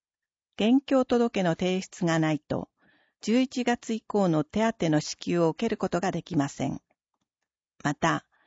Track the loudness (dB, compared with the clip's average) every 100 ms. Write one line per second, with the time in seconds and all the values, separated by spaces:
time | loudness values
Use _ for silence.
0 | _ _ _ _ _ -2 2 2 4 0
1 | 2 2 0 0 0 0 0 -2 -4 -4
2 | 0 2 2 0 -4 -6 -8 _ _ _
3 | _ _ 0 0 0 -2 -2 -4 -4 -8
4 | -2 0 2 2 0 0 0 0 2 2
5 | 0 -8 -4 0 0 0 -4 -2 -2 -2
6 | -2 -4 -4 -2 -2 -4 -6 -6 -12 _
7 | _ _ _ _ _ _ _ _ -6 -2
8 | 0 -2 -6 _